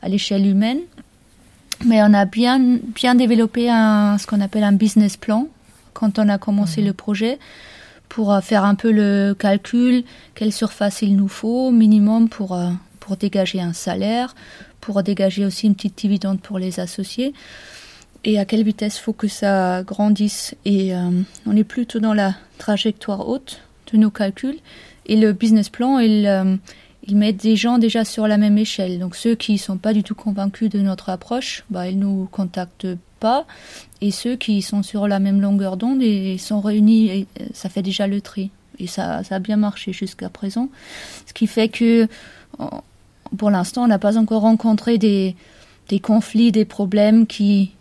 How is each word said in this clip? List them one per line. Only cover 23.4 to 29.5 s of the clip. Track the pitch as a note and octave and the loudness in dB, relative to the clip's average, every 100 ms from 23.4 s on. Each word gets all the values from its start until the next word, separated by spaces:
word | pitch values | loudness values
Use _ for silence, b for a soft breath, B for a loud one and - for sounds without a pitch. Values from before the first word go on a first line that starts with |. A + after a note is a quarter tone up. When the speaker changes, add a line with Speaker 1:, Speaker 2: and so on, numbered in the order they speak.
| - - _ _ - | -8 -20 _ _ -2
Speaker 1:
de | A3 | 2
nos | G#3+ | 2
calculs | - G3 G3 C4 D#4 B B B B | 2 -4 -4 -8 -8 B B B B
et | - G#3+ | -2 2
le | G#3+ | 2
business | F#3+ A3+ A3 G3+ | 2 2 2 2
plan, | - B3 C4+ | -4 0 2
il, | A3+ G#3+ G3+ | 4 2 2
euh, | G3 F#3+ F#3+ B B B B - | 2 0 -2 B B B B -2
il | G3+ | 0
met | G#3 | 2
des | G3+ A3 A3 | 0 2 2
gens | A3+ B3 | 2 2
déjà | A3+ A3+ A3 | 2 0 -4
sur | - G#3+ | -2 0
la | G#3 | 2
même | G#3 G#3 | 4 2
échelle. | A3 - F#3 F3+ | 0 -4 -6 -4
Donc | F3+ - | -8 -4
ceux | A#3 | -2
qui | A3+ - | -2 0